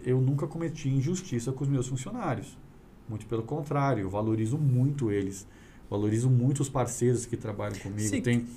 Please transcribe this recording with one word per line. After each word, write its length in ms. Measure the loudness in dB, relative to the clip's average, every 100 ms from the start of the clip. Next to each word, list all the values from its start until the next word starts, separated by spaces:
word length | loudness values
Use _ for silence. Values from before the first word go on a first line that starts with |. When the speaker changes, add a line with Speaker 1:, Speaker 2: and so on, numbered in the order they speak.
Speaker 1:
eu 160 | 0 2
nunca 280 | 2 2 -2
cometi 420 | -4 -4 -2 0
injustiça 640 | 2 2 -2 -2 -2 -2
com 100 | -2
os 60 | 0
meus 180 | 0 0
funcionários. 680 | -4 -6 -4 -4 -4 -6 -14 -20 -20 -20 -18 -10
Muito 200 | -10 -4
pelo 160 | -4
contrário, 600 | -4 -6 -2 2 2 2
eu 40 | 0
valorizo 480 | 0 0 2 0 2
muito 540 | 4 4 4 2 2
eles. 360 | 2 0 -6 -14 -20 -20 -20 -6
Valorizo 400 | 0 2 4 4
muito 300 | 6 4 2
os 80 | 0
parceiros 560 | 0 -2 2 2 2 -2
que 100 | -6
trabalham 420 | -6 -6 -6 -6
comigo. 280 | -6 -4 -2
Speaker 2:
Sim. 140 | 0
Speaker 1:
Tem, 240 | 2 2 0